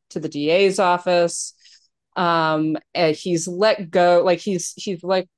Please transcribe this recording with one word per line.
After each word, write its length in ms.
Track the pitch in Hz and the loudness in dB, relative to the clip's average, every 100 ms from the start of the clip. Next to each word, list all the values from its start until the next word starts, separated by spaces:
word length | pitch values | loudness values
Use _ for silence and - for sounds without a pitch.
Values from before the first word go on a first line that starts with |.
| _ | _
to 80 | 180 | -10
the 100 | 151 | -8
D 220 | 151 147 | -4 0
A's 300 | 175 196 185 | 2 2 2
office. 720 | 185 175 180 175 170 - - - _ _ _ _ _ - | 0 0 2 2 0 -2 -12 -16 _ _ _ _ _ -2
Um, 600 | 175 165 160 156 156 156 - | 0 2 2 0 -2 -4 -6
and 220 | - 165 | -2 0
he's 320 | 151 185 170 175 | 0 -2 -4 -2
let 420 | 175 214 214 170 | 0 0 0 -2
go, 340 | 180 175 175 | 2 4 4
like, 160 | 185 175 | 4 0
he's, 320 | - 180 - - | -2 -6 -6 -12
he's, 280 | - 175 | -10 -8
like, 240 | 175 190 180 | -4 -4 -4